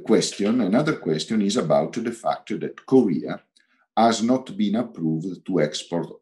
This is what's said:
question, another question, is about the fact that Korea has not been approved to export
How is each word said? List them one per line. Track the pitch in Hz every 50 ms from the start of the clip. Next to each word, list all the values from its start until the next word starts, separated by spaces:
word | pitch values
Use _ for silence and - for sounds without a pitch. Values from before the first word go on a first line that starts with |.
question, | - - 110 92 85 - - - 101 104 117 127
another | 110 90 101 127 151 156 147
question, | - - 87 78 78 - - 113 110 101
is | 98 107
about | 123 90 78 71 71 76 80 -
the | 120 113 120 113
fact | - - 76 65 - - - 107 85
that | - - - - -
Korea | - 131 131 117 101 78 64 - - 95 - - _ _ _ _ _ _ _ _ _ _
has | - 110 117 110 101 110
not | 117 131 127 131 - 101
been | 98 104 101 98
approved | 113 127 117 - - 82 80 80 80 82 92 87 90 -
to | - 92 82
export | 76 76 - - - - 87 85 82 - - -